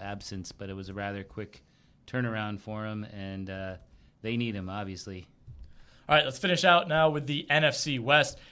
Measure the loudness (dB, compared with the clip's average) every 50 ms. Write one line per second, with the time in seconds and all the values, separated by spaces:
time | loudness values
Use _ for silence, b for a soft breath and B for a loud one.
0 | -8 -8 -8 -8 -10 -10 -10 -8 -10 -10 -12 -12 -10 -8 -8 -8 -10 -10 -8 -6
1 | -6 -6 -6 -6 -10 -10 -10 -10 -10 -10 -14 -20 b b b b b b b b
2 | _ -6 -4 -2 -2 -2 -2 -4 -4 -4 -6 -8 -8 -8 -8 -6 -6 -6 -6 -6
3 | -8 -8 -10 -10 -8 -8 -6 -6 -6 -6 -8 -8 -8 -8 -10 -12 -16 b b b
4 | b b b _ -4 -2 0 0 0 -2 -2 -4 -6 -6 -6 -6 -6 -6 -8 -10
5 | -10 -12 -12 -12 -14 _ _ _ _ -20 -18 -18 b b b b b b b b
6 | b 4 4 4 4 2 -4 -2 0 2 2 6 8 8 8 8 6 4 4 4
7 | 4 4 4 2 -2 -2 -4 -4 0 2 2 4 4 4 2 2 -2 -2 -2 -2
8 | 4 6 6 6 6 4 -2 B B B